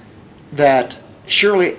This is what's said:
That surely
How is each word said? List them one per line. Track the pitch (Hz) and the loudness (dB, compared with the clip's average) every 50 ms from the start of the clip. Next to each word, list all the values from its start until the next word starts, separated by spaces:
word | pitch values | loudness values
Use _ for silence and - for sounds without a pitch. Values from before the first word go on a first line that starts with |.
| - - - - - - - - - - | -20 -20 -20 -20 -20 -20 -20 -20 -20 -12
That | - 143 147 139 131 131 117 - - - - - - - - | -2 0 2 2 2 2 -2 -4 -10 -18 -20 -20 -20 -18 -8
surely | - - - - 208 208 190 180 160 - | -4 -2 0 0 2 2 2 0 -2 0